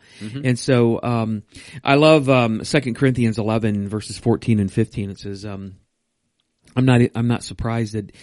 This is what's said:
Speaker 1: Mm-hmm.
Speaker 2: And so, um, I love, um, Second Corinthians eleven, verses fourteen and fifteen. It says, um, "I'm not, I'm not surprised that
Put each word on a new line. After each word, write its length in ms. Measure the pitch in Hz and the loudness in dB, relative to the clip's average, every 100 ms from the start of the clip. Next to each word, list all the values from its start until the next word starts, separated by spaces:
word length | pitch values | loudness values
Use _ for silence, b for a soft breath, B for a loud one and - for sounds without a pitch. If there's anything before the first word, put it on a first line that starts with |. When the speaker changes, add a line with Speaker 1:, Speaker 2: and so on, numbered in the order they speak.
| B B | B B
Speaker 1:
Mm-hmm. 200 | 107 131 131 | -14 -4 -2
Speaker 2:
And 140 | 120 | -2
so, 400 | - 123 117 113 | 2 4 4 2
um, 420 | 120 120 110 107 - B B 135 | -2 -2 -2 -4 -8 B B -6
I 120 | - 139 | 2 4
love, 340 | 156 160 135 | 6 6 4
um, 340 | 131 117 110 | 2 2 -2
Second 300 | 127 151 127 113 | -2 -2 -2 0
Corinthians 440 | 135 127 117 107 | 0 2 0 0
eleven, 500 | 107 110 107 104 101 | -2 0 0 -2 -4
verses 300 | 107 - - | -6 -8 -6
fourteen 400 | 120 110 - 107 | -2 0 0 0
and 120 | 95 | 0
fifteen. 380 | - 110 - 98 | -2 -4 -4 -10
It 80 | 95 | -12
says, 260 | 101 98 104 | -14 -12 -12
um, 320 | 98 98 95 _ _ _ _ _ _ _ _ _ - | -12 -14 -18 _ _ _ _ _ _ _ _ _ 0
"I'm 100 | 131 | 2
not, 160 | 123 120 117 | 4 2 0
I'm 120 | 117 | -2
not 160 | 120 | -2
surprised 500 | - - 117 117 110 | -6 -8 -6 -4 -6
that 180 | 107 98 B | -8 -12 B